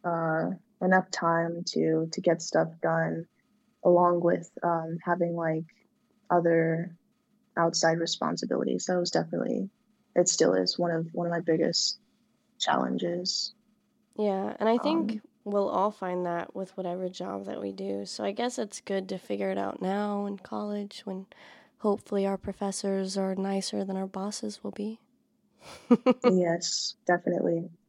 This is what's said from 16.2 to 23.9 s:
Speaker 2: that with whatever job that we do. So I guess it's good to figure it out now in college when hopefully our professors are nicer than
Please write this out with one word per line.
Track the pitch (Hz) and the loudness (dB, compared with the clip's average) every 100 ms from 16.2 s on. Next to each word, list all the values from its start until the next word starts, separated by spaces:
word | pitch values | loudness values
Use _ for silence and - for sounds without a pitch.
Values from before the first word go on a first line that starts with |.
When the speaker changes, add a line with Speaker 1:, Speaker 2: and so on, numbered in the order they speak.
| 175 | -2
Speaker 2:
that | 170 - | -4 -4
with | - 185 - | -8 -10 -6
whatever | 180 180 185 | -6 -4 -6
job | 185 185 196 196 | -6 -8 -8 -8
that | - | -8
we | - | -8
do. | 190 196 202 196 | -6 -6 -6 -8
So | - | -6
I | 208 | -6
guess | 208 240 247 | -4 -4 -4
it's | 214 - | -8 -10
good | - 196 190 | -4 -4 -4
to | 185 | -10
figure | - 202 196 | -6 -4 -2
it | 190 | -2
out | 196 - | -4 -4
now | 185 196 208 202 202 | -2 -2 -2 -2 -4
in | 196 | -8
college | - 214 208 208 202 - | -8 -8 -6 -6 -8 -10
when | - 190 196 - - - _ _ | -10 -10 -12 -20 -20 -20 _ _
hopefully | 214 202 - 202 196 | 0 0 0 -2 0
our | 196 | -2
professors | - 196 202 196 202 196 190 190 | -6 -6 -6 -4 -2 -2 -2 -2
are | 190 | -2
nicer | 190 190 196 190 208 | -2 -2 -2 -2 -4
than | 196 | -4